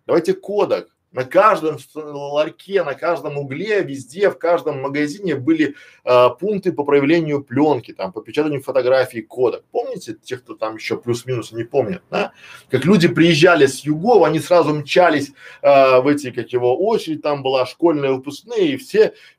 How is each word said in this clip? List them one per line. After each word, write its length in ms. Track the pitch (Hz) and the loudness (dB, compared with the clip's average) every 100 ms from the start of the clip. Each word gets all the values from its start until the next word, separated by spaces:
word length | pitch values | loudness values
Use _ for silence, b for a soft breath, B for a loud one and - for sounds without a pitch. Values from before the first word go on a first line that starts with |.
| - | 0
Давайте 280 | 156 185 | 0 2
Kodak. 520 | 185 - 202 170 98 - _ _ | -4 -4 -2 0 -2 -4 _ _
На 140 | 127 | -10
каждом 540 | 127 170 214 175 156 139 | -2 2 4 2 -2 -6
ст-, 160 | - | -12
ларьке, 880 | 151 151 147 143 147 156 - - 196 | -16 -12 -12 -6 -2 -2 -6 -8 -6
на 120 | 151 | -6
каждом 440 | 131 160 156 147 143 | -6 -4 -4 -6 -8
угле, 440 | 135 143 214 202 | -8 -8 -4 -2
везде, 480 | 147 139 131 170 196 | -2 -8 -12 -2 -2
в 80 | - | 0
каждом 440 | 165 170 156 135 | -2 0 -2 -6
магазине 540 | 139 143 147 - 190 135 | -6 -4 -4 -4 -6 -4
были, 400 | 127 160 143 B B B | 0 -2 -2 B B B
э, 240 | - 123 123 - | 2 4 4 2
пункты 320 | 196 202 190 | -6 -4 -4
по 100 | 147 | -4
проявлению 600 | 143 143 139 170 151 143 | 0 2 4 0 0 -4
пленки, 480 | 139 127 151 127 - | -4 0 0 0 -4
там, 200 | 92 95 | -12 -10
по 80 | 110 | -10
печатанию 400 | 110 143 156 143 | -8 -4 -2 -4
фотографий 640 | 131 131 123 131 123 117 | -4 -2 2 2 0 -6
Kodak. 380 | - 120 139 - _ | -12 -2 -2 -2 _
Помните, 460 | - 269 214 117 - | -8 -6 -10 -12 -16
те, 160 | - 123 | -12 -14
кто 180 | - | -14
там 200 | 110 110 | -10 -10
еще 220 | 110 - 110 | -8 -8 -8
плюс-минус 560 | 120 117 127 120 104 | -6 -6 -6 -8 -8
не 100 | 113 | -10
помнят, 400 | 117 143 110 90 - | -4 -2 -2 -6 -6
да? 220 | - - B B B B | -6 -6 B B B B
Как 160 | 131 | -2
люди 220 | 151 202 170 | 2 4 4
приезжали 600 | 131 165 151 180 165 135 | 4 2 6 4 6 4
с 180 | - | 0
югов, 400 | 147 156 208 220 | -6 -4 4 4
они 160 | 156 156 | 4 0
сразу 340 | - 175 151 | 2 2 2
мчались, 580 | 151 139 175 175 151 135 B B B | -2 -2 2 4 2 -4 B B B
э, 380 | 139 139 135 127 | 4 6 6 6
в 80 | 135 | 4
эти, 240 | 143 127 | 0 -2
как 200 | 113 107 | -8 -4
его, 240 | 123 123 127 | 0 0 0
очередь, 460 | 202 226 160 151 | 0 -2 -2 -6
там 220 | 151 143 | -4 -4
была 200 | 131 131 | -2 -2
школьная, 460 | 123 - 170 147 139 | -2 0 0 2 0
выпускные, 640 | 131 139 - - 233 165 | -2 -4 -16 -8 0 0
и 40 | 127 | 0
все 380 | - 202 208 b b | -2 2 2 b b